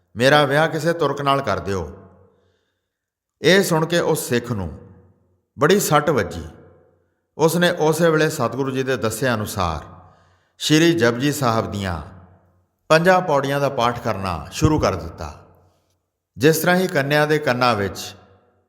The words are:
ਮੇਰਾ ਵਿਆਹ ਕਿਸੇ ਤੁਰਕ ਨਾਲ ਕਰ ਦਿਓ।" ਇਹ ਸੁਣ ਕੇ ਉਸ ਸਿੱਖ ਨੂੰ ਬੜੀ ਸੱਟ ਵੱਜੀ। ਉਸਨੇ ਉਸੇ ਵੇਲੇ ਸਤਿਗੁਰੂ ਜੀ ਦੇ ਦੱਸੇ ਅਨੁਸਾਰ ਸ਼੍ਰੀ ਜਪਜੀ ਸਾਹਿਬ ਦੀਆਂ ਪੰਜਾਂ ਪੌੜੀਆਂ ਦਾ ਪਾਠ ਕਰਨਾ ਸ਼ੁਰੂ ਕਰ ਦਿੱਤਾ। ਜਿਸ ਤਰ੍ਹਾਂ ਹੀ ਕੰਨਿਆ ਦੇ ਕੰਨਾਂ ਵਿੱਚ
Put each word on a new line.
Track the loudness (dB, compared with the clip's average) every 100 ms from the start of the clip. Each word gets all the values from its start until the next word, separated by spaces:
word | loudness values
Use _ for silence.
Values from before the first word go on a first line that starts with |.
| _ 0
ਮੇਰਾ | 4 4
ਵਿਆਹ | 4 2 0
ਕਿਸੇ | 0 -2
ਤੁਰਕ | 0 -2 -2
ਨਾਲ | -2 0
ਕਰ | -2 -4
ਦਿਓ।" | -4 -6 -6 -12 -20 _ _ _ _ _ _ _ _ _ _ _ _ _
ਇਹ | 4 4
ਸੁਣ | 4 0 0
ਕੇ | 0
ਉਸ | 0 -2 -2
ਸਿੱਖ | -2 -2
ਨੂੰ | -6 -6 -10 -18 -20 _ _ _ _ _ 0
ਬੜੀ | 2 2
ਸੱਟ | 2 2 2
ਵੱਜੀ। | 0 -2 -6 -14 -18 -20 _ _ _ _ _ _ 0
ਉਸਨੇ | 0 2 0
ਉਸੇ | 2 0 2 2
ਵੇਲੇ | 2 0
ਸਤਿਗੁਰੂ | 0 -4 -2 -4
ਜੀ | -2
ਦੇ | -2 -2
ਦੱਸੇ | -2 -2 -2
ਅਨੁਸਾਰ | -2 -4 -4 -4 -4 -10 -20 -20 _ _ _ _ -8
ਸ਼੍ਰੀ | 2 4 4
ਜਪਜੀ | 4 0 0 -4
ਸਾਹਿਬ | -2 0 0 -2
ਦੀਆਂ | -4 -6 -6 -10 -20 -20 _ _ _ _ _ 2
ਪੰਜਾਂ | 4 4 2
ਪੌੜੀਆਂ | 2 0 0 -2
ਦਾ | -2
ਪਾਠ | 0 -2 -2
ਕਰਨਾ | -4 -4 -4 -4 -8
ਸ਼ੁਰੂ | 0 2 2
ਕਰ | 0
ਦਿੱਤਾ। | -2 -8 -12 -14 -14 -20 _ _ _ _ _ _ _ _ 0
ਜਿਸ | 2 2
ਤਰ੍ਹਾਂ | 2 0
ਹੀ | 0
ਕੰਨਿਆ | -2 0 0 0
ਦੇ | 0
ਕੰਨਾਂ | -2 0 0
ਵਿੱਚ | 0 -2 -6 -14 -18 _ _ _ _